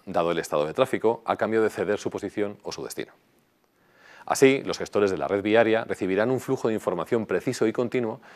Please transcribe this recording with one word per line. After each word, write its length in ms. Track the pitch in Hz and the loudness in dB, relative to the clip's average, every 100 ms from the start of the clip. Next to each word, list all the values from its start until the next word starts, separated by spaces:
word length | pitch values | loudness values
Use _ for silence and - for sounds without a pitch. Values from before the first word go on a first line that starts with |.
| 98 | -6
dado 240 | 90 85 | 0 0
el 80 | 82 | 0
estado 260 | - 76 | 0 0
de 80 | 76 | 0
tráfico, 480 | 80 131 98 110 117 - | 0 0 0 0 0 -2
a 100 | 98 | -2
cambio 260 | 107 110 | 0 2
de 60 | 107 | 0
ceder 300 | - 90 104 | 0 -2 -2
su 100 | - | -4
posición 480 | 98 98 - 101 104 | -6 -6 -4 -4 -6
o 100 | 82 | -12
su 100 | - | -10
destino. 300 | 64 - - - _ _ _ _ _ _ _ _ - - | -10 -10 -12 -14 _ _ _ _ _ _ _ _ -20 -10
Así, 380 | - - 135 135 | -4 4 6 4
los 160 | 92 85 | -2 -6
gestores 320 | 85 104 101 | -2 2 2
de 60 | 85 | 2
la 100 | 69 | 0
red 160 | 101 | 0
viaria 420 | 101 113 110 110 | 4 4 4 2
recibirán 460 | - - 92 95 117 | 0 -4 0 2 2
un 80 | 127 | 0
flujo 300 | - 131 117 | -2 -2 0
de 60 | |
información 520 | 107 - 87 78 120 104 | -2 -2 -2 0 -2 0
preciso 400 | 90 - 120 113 | -2 -2 0 0
y 60 | |
continuo 480 | 120 120 127 113 123 - | 0 -2 -2 -4 -6 -14